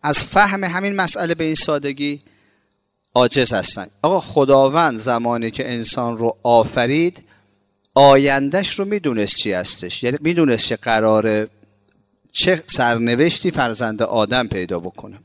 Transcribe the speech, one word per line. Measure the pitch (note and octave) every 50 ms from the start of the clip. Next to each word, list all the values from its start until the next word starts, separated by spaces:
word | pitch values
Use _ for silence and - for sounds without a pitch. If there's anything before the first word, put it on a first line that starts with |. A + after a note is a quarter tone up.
| -
از | D3+ D3 - -
فهم | - - F#3+ G#3 G3+ G3 G3 G3
همین | F3 E3+ F#3 G3 G3+ G3+
مسئله | G3 F#3 - - - E3+ E3 E3+
به | D#3+ D#3+
این | D#3 D#3
سادگی | D3+ - - D3+ C#3+ C#3+ C#3+ C#3 C3+ C#3+ C#3+ C#3+ C#3+ _ _ _ _ _ _ _ _ _ _ _ _ _ _ _ _ _ _ _
عاجز | A#2+ B2 A#2 - C#3 B2 A2+ B2
هستن. | G2+ - - - G#2+ F#2 - _ _
آقا، | - D#3 F#3+ F3+
خداوند | - - - D#3 C#3 C3 C#3 C3+ C3+ C3+ C#3 E3 E3+ D3+ A#2+
زمانی | A2 G#2+ C3 A#2+ A#2 A#2+ A#2+ A#2+ A#2 A2+ A2+
که | A2 - C3 B2
انسان | B2 A#2 A2+ - - C3 A#2+ A#2 A#2
رو | A2 A#2 A#2 - _ _
آفرید، | A#2+ A#2+ A#2 A2 - - B2+ A#2+ B2 C#3 D#3 E3+ F3+ F3+ - - _ _ _ _ _ _ _ _ _ _ _ _ _ _
آیندهش | C3 C#3 C#3 C3+ C#3 C#3 C#3 C#3 C#3 C#3 C#3 D#3+ F#3+ G3 - - -
رو | G3
می‌دونست | G3 G#3 G#3 E3+ D3 A#2+ A2 G#2 G2 -
چی | - - G#2+
هستش. | F#2+ F2+ F2+ - - - - F2+ - - -
یعنی | A#2+ C3 D3
می‌دونست | D3 D#3+ F3 E3+ D#3+ C#3 A#2 A2 -
که | - A#2+
قراره | - - B2 A#2 A2 A2 A2 A2 G#2+ G#2+ A2 G#2+ G#2+ G#2+ G#2+ _ _ _ _ _ _ _ _ _ _ _ _ _ _ _ _
چه | _ - - F#3 F#3 D#3+ -
سرنوشتی | - - - B2+ A#2+ A#2 A#2 A#2 A#2 A#2+ A#2+ D3+ E3+ E3 - - F3+
فرزند | - D3+ C3 A#2 A2+ - B2 A2+ G#2+ G#2
آدم | A2+ - - A2+ G#2+ G#2 B2 B2+ A#2+
پیدا | G2+ - F#2+ F2+ F2 F#2+ F2
بکنه. | E2+ F#2 _ - - G2+ G2 G#2+